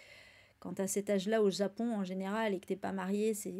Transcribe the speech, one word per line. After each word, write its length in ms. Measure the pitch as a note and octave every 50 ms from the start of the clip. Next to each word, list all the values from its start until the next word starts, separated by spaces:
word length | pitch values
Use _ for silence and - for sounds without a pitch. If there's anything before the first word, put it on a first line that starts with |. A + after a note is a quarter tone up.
| - - - - - - - - - - _ - -
quand 80 | F#3 F3+
t'as 140 | - F#3+
cet 240 | F#3+ - G#3 G3+ G3+
âge-là 320 | G#3 G3 F3+ G#3 A3 A3+ G#3+
au 80 | G3
Japon, 440 | F3 F3 G3+ F#3+ G3+ - A3+ A#3+ A3+
en 100 | G3+ F#3+
général, 500 | F3+ F#3 F#3+ F#3+ F#3+ G3+ A3 A3+ A3 G3
et 40 | F3
que 60 | -
t'es 100 | - F#3+
pas 180 | F#3+ - F#3+ F#3+
marié, 420 | G3 F#3 F#3 G3 G#3 G#3+ A3 A3
c'est 180 | G#3+ - F#3+ F3+ F#3